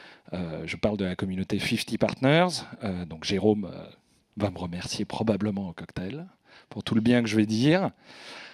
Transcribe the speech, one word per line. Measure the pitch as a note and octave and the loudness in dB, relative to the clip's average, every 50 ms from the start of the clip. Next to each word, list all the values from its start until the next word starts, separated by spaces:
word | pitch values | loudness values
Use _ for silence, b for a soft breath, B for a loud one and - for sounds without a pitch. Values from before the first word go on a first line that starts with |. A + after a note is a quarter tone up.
| B B B B B - - | B B B B B -10 -8
euh, | F2+ F2+ E2 D#2 D#2+ E2 | -6 -6 -6 -6 -8 -8
je | E2 - E2 | -8 -4 0
parle | - A2 G#2 G2 | 0 0 2 2
de | G2 | -2
la | F#2 F#2 | -2 -2
communauté | - - F#2+ F#2 F#2 F#2+ - G#2+ F#2+ | -2 -4 -4 -2 -4 -4 -2 -2 -2
fifty | - - A#2 G#2+ - - A2+ - | -2 0 -2 -2 -2 -2 -2 0
Partners, | A2+ G#2 G2 - C3 C3+ D3 E3 F3+ F3+ D#3+ - - - - - - | 0 0 0 2 4 4 6 6 4 2 0 -4 -8 -10 -14 -8 -6
euh, | G#2 F#2 F2+ F2+ | -6 -4 -4 -6
donc | D#2+ E2 D#2 - | -8 -10 -8 -4
Jérôme, | - G#2 F#2+ F#2+ G#2+ G#2+ G#2+ G2 F2 | -2 0 2 4 4 4 4 2 -6
euh, | - - - - - _ _ _ _ _ _ _ - | -8 -12 -14 -16 -18 _ _ _ _ _ _ _ -8
va | - G2+ G2+ | -2 -2 -2
me | F2+ F2 | -2 -4
remercier | F2+ F2 E2+ F2+ - - - - G#2 | -8 -6 -6 -6 -6 -6 -4 -6 -6
probablement | - - - A2+ A2 G#2 F#2+ G2+ G#2+ G2 G2 G2 F2+ | -4 -4 -2 0 0 0 2 0 -2 -2 -2 -6 -8
au | E2 | -8
cocktail | - - - - - F2+ F#2+ A#2+ D#3 F3+ F#3+ _ _ _ b b b b b | -12 -14 -12 -8 -8 -8 -8 -8 -10 -12 -16 _ _ _ b b b b b
pour | - G#2+ - | -10 -8 -2
tout | - A2+ | 0 2
le | A2+ | 4
bien | A2 A#2+ B2 B2 | 6 6 6 4
que | A#2 G#2+ | 4 4
je | G#2+ | 4
vais | A2 G#2 | 4 4
dire. | G#2 A2 A2 B2+ D3 E3 F#3+ F#3+ C3+ - B B B B B B B B B B B | 4 4 2 4 4 4 4 2 0 -4 B B B B B B B B B B B